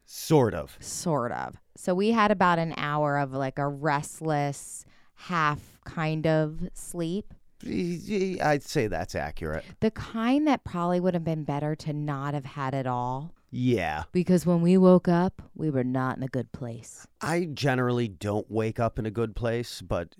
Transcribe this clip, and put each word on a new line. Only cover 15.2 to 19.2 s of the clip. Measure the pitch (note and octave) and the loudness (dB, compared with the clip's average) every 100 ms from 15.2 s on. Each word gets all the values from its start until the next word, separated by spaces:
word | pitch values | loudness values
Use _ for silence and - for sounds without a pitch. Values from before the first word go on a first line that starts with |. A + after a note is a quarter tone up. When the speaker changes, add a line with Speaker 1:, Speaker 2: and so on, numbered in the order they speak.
| F#3 - - | 2 -4 -14
Speaker 2:
we | - D#3 | -6 -2
were | C3 | 0
not | B2+ C3 C3 - | 0 0 -2 -4
in | |
a | C3+ | -4
good | B2+ A2+ | -6 -6
place. | - A#2+ A#2 - - - - | -10 -12 -12 -16 -20 -20 -10
Speaker 1:
I | - F3 F3 | -2 -2 -2
generally | C3 C#3+ B2+ B2 A#2+ A#2 | 0 2 2 2 2 -2
don't | F2+ G#2 G#2 - | -4 -2 -2 -2
wake | A2 A2 A#2 | 0 0 0
up | A2+ - | -2 -2
in | A2 | -4
a | |
good | G2+ | -2